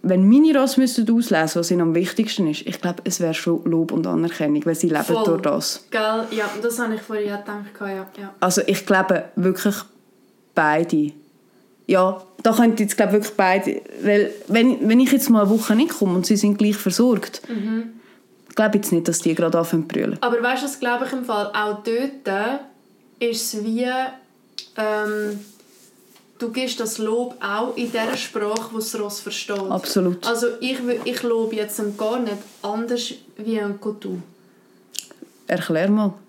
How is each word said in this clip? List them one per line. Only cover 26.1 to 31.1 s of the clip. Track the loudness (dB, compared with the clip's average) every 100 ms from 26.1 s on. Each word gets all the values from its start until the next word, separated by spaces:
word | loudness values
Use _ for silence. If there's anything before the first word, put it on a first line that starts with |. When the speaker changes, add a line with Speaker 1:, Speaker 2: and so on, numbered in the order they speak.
| _ _ _
Speaker 2:
du | -6
gibst | -4 -4 -4
das | -6 -4
Lob | -2 -2 -4 -6
auch | -6 -4 -4 -4
in | -4
der | -2 -4 -4
Sprache, | -6 -4 -4 -4 -6
wo | -8
das | -6 -6
Ross | -6 -8
versteht. | -10 -10 -6 -6 -2
Speaker 1:
Absolut. | -4 0 2 2 0 -2
Speaker 2:
Also | 0 -2 -2
ich | -4 -4
wü-, | -2 -4
ich | -4